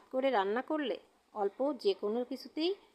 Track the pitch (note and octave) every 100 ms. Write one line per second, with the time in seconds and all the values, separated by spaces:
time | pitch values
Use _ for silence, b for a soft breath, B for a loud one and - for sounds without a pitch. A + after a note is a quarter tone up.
0 | - C4 C4+ A3+ F#3+ B3 - G#3 C4 -
1 | - _ _ G#3+ G3+ - C#4 C4+ G3+ F#3+
2 | G#3 A#3 B3 C4 C4+ D4+ E4+ G4+ -